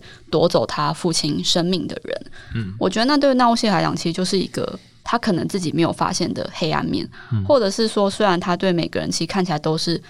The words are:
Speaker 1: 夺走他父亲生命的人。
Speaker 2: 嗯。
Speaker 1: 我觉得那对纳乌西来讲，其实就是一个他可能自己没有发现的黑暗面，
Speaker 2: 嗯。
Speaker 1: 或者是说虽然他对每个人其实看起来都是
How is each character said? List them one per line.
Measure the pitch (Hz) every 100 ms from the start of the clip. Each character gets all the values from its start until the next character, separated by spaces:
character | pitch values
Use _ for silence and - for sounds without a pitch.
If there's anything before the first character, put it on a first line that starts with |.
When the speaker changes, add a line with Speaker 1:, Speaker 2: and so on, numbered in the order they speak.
| - - -
Speaker 1:
夺 | 160 175
走 | 156 110
他 | - 147
父 | 165 175
亲 | 160 151 151
生 | 180 175 175
命 | 185 -
的 | -
人。 | - - - - - 117
Speaker 2:
嗯。 | 95 107
Speaker 1:
我 | 196
觉 | 214
得 | 254
那 | 294
对 | 277 254
纳 | 240
乌 | 233
西 | 220
来 | 165
讲， | 156 160
其 | 170
实 |
就 | 170 185
是 | 190
一 | -
个 | - - - - -
他 | - 240
可 | 226
能 | 170 160
自 | 196
己 | 160
没 | 160
有 | 165
发 | - 170
现 | 190 160
的 | - -
黑 | - 156
暗 | 151 -
面， | 95 - - -
Speaker 2:
嗯。 | 110 95
Speaker 1:
或 | 277
者 | 196
是 | 214 220
说 | 214 202
虽 | - 208
然 | 175
他 | 185 180
对 | 190
每 | 170 -
个 | -
人 | -
其 | -
实 | 165
看 | 190
起 | 180
来 | 151
都 | 160 160
是 | 175 160